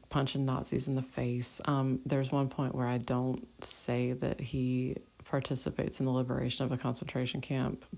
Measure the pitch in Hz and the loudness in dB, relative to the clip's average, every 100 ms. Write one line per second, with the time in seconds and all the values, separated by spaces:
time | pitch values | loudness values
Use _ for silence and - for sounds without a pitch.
0 | - 147 139 139 135 131 - - 127 131 | -2 0 0 2 2 0 0 -2 0 0
1 | 127 - 123 123 120 - - 143 135 131 | -2 -2 -2 0 0 0 2 2 2 0
2 | - 139 135 143 135 - 131 131 123 123 | 2 0 2 2 0 0 -2 0 0 0
3 | 120 123 131 123 - - - - - 120 | 0 0 2 -2 -6 -8 0 2 2 2
4 | 123 127 131 - 135 135 127 127 131 - | 2 0 -2 -2 -2 0 2 2 0 -4
5 | - _ - 139 131 131 - - - - | -8 _ -4 -2 0 -2 0 -2 -2 0
6 | 131 127 127 131 127 - 131 127 127 123 | 2 2 2 0 0 0 0 0 -2 -4
7 | - 131 127 135 - 135 - - - | -4 -2 -2 -4 -2 -2 0 -4 -10